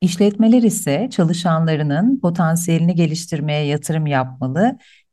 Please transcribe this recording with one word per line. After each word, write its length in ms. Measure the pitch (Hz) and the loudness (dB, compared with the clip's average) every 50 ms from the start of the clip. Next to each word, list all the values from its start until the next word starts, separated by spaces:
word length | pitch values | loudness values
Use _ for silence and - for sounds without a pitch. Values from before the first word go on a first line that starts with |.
İşletmeler 600 | - 175 170 - 208 208 208 202 226 220 233 254 233 | -2 -2 0 0 0 0 2 2 4 4 4 4 4
ise 440 | 220 - - - 147 139 147 220 131 | 2 0 0 -2 -2 -2 -2 -2 -2
çalışanlarının 1080 | - - 175 160 175 170 - 180 165 160 165 160 160 147 156 147 143 151 190 247 277 262 | -2 0 0 0 0 0 0 0 0 2 2 0 0 0 0 0 0 0 2 2 0 0
potansiyelini 760 | - 175 170 175 175 160 165 170 - - 165 165 165 170 180 | 0 -2 0 0 0 0 0 0 0 0 0 2 2 2 2
geliştirmeye 720 | 165 170 156 151 165 - - 170 151 139 151 147 151 151 | 2 0 0 -2 -4 -8 -8 -6 -6 -4 -4 -2 -2 -2
yatırım 420 | 143 143 147 147 - 165 160 156 147 | -2 -2 -2 -4 -4 -4 -2 -2 0
yapmalı 680 | 143 135 131 131 131 127 147 131 131 160 202 247 262 - _ _ _ _ _ _ | 0 0 -2 -4 -6 -8 -6 -4 -2 0 0 0 0 -4 _ _ _ _ _ _